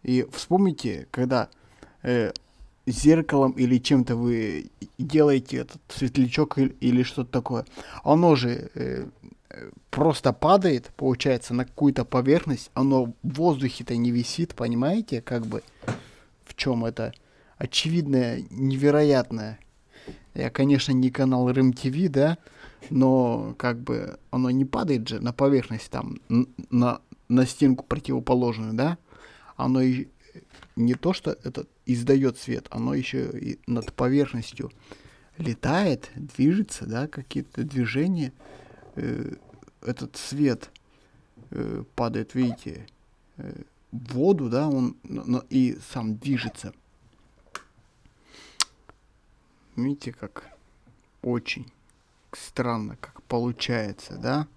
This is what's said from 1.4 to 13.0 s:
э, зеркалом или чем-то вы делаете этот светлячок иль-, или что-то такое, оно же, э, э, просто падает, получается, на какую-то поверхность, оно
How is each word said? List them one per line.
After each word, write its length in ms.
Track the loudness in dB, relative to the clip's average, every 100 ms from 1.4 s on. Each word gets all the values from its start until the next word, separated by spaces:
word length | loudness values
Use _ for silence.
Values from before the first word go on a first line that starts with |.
| -2 _ _ _ -20 _
э, 300 | 0 0 0 -4 _ _ -20 _ -6
зеркалом 640 | 2 6 6 4 4 4
или 260 | 2 2 4
чем-то 380 | 4 4 4 0
вы 540 | 0 0 -2 -4 -10 _ -18 -10
делаете 580 | 0 4 6 4 0 -6
этот 220 | -8 -14 -16
светлячок 720 | -6 -2 2 2 2 0 2
иль-, 180 | 0 2
или 220 | 2 2
что-то 280 | 0 -4 -4
такое, 340 | -4 -2 -6 -6 -14 -16 -6
оно 320 | 2 6 6 6
же, 340 | 2 -4 -8
э, 320 | -8 -6 -6 -10 _ -20 -20 _
э, 200 | -18 -18 -20 _
просто 420 | 2 2 4 0
падает, 560 | 2 6 6 6 0 -4 -4
получается, 580 | -2 0 0 0 -2
на 100 | -4
какую-то 400 | -4 2 2 2
поверхность, 680 | 0 0 4 4 2 -6 -4
оно 320 | 0 2 2